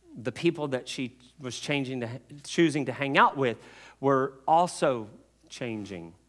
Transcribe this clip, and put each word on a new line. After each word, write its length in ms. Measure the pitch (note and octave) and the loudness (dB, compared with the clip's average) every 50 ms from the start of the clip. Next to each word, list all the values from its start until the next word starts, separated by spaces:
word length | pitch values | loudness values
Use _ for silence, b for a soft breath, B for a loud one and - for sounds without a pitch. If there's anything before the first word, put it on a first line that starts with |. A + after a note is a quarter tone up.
| _ - D#4+ | _ -18 -16
The 160 | F3+ A2 B2 | -8 -8 -8
people 360 | A#2 - - E3+ E3 - D3 C#3+ | -6 0 -2 -2 0 0 -4 -4
that 200 | C3 B2+ A#2+ - | -4 -4 -4 -6
she 300 | - - C3+ A#2+ - _ - - _ _ | -8 -8 -8 -8 -10 _ -20 -20 _ _
was 200 | C#3+ B2+ A#2 - | -12 -10 -10 -8
changing 420 | - - D3 C#3+ C3+ B2+ C3 B2+ | -4 -2 -2 -2 -2 -2 -4 -6
to, 200 | A#2+ A2 A#2 C3+ - _ D3 C#3+ - | -6 -6 -8 -10 -14 _ -20 -18 -14
choosing 400 | - - - E3+ D#3+ C3 D3+ C3+ | -8 2 4 4 4 4 0 -2
to 60 | B2+ | -2
hang 260 | A#2+ - C#3+ C#3 C#3 F3 | -2 -4 -2 2 6 6
out 180 | A3+ A#3 - | 6 6 6
with 220 | C#3+ C3+ B2 A2+ - B B B B B B B B | 2 0 0 0 -2 B B B B B B B B
were 340 | - C3+ C#3 C3+ C3 C#3 C3+ - - - | 2 4 4 4 2 0 -4 -6 0 4
also 640 | D#3 E3 F3 F3 - - - D3+ C3 A#2+ A2 G#2 - - - _ _ _ _ - | 4 4 4 2 0 0 2 2 2 0 -4 -10 -14 -20 -20 _ _ _ _ -20
changing. 640 | - - C3+ A#2+ A2+ G#2+ G2+ F#2 G2 F2 E2 E2+ F2 _ _ | -12 -8 -8 -6 -6 -6 -8 -8 -10 -10 -12 -14 -16 _ _